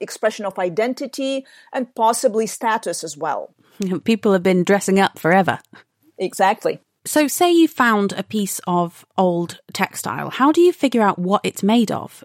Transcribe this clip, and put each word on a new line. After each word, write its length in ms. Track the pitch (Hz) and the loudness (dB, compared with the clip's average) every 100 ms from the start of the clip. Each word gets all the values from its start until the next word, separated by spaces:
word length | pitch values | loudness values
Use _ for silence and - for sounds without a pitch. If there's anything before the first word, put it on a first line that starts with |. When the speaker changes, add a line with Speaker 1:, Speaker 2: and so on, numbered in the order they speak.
Speaker 1:
expression 460 | 180 - 214 - 202 | -12 -4 -4 -4 -8
of 120 | 190 | -4
identity 880 | 185 170 233 247 277 - 269 269 269 - - | -4 -2 -2 -2 -8 -6 -6 -6 -8 -20 -12
and 200 | - 247 | -8 -8
possibly 520 | - 226 233 262 214 220 | -2 0 2 0 0 -4
status 560 | - 233 220 208 170 | -4 -2 -2 -4 -8
as 140 | 160 147 | -10 -8
well. 380 | 156 110 - _ _ - | -6 -4 -8 _ _ -8
Speaker 2:
<laughs> 260 | 190 185 | -6 -4
People 280 | - 226 220 | -2 -2 2
have 120 | 190 | 2
been 200 | 180 185 | 2 0
dressing 360 | 175 196 196 190 | 2 0 2 2
up 180 | 196 - | 2 0
forever. 400 | 160 185 170 113 _ - _ _ _ - | 2 2 2 -2 _ -20 _ _ _ -10
Speaker 1:
Exactly. 600 | 185 - 185 160 165 - _ _ - | -8 0 0 0 -2 -6 _ _ -4
Speaker 2:
So 200 | 302 294 | 0 0
say 260 | - 349 | 2 2
you 160 | 339 320 | 4 4
found 440 | - 240 214 202 | 4 4 4 2
a 100 | 190 | -2
piece 380 | 190 214 196 - - | -6 -4 -4 -6 -2
of 380 | 175 170 - - - | 0 0 -6 -12 0
old 420 | 185 170 170 - _ | 2 2 -4 -8 _
textile. 580 | - 196 - - 127 143 | -6 -6 -6 -8 -6 -8
How 220 | - 262 | 0 2
do 80 | 320 | 6
you 120 | 349 | 4
figure 300 | 330 269 233 | 4 0 2
out 160 | 208 - | 2 0
what 220 | 175 202 | 0 0
it's 200 | 185 - | -2 -2
made 280 | 196 233 214 | 2 2 2
of? 320 | - - - | -2 -8 -16